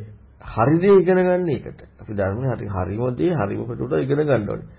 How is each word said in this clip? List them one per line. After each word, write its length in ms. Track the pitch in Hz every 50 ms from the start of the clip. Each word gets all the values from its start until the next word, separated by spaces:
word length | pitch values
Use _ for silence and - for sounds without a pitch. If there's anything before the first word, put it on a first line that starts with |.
| - - - - - - - - -
හරි 340 | - - 104 117 139 160 170
දේ 180 | 185 202 196
ඉගෙන 220 | 190 170 180 185 185
ගන්න 300 | 180 180 180 180 180 165
එකට. 320 | 127 98 - - - - - - -
අපි 160 | - 101 - 104
ධර්මයේ 360 | 101 95 95 98 120 135 131
හරි, 160 | 110 - -
හරිම 360 | 104 101 92 90 90 98 110 123 127 123
දේ 200 | - 160 180 170
හරිම 280 | 131 101 98 107 110 113
පැටුවට 380 | 120 117 131 131 127 156 156
ඉගෙන 200 | 143 131 139 147
ගන්න 280 | 156 147 131 110 101 -
ඕනේ. 200 | 55 - - - -